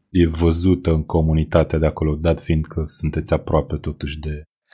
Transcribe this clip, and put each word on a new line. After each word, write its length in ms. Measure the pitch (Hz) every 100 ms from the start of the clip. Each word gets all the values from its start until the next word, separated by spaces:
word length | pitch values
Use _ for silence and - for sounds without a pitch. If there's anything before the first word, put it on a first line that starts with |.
| _
e 180 | 92 85
văzută 640 | 80 85 82 90 87 -
în 140 | 80 76
comunitatea 760 | 85 80 78 78 85 76 80
de 60 | 78
acolo, 300 | - 78 76
dat 240 | 82 78
fiind 260 | - 80 78
că 180 | - 78
sunteți 480 | - 76 76 71
aproape 420 | 78 - 80 69 73
totuși 400 | - 76 73 76
de 220 | 76 73 76 _ _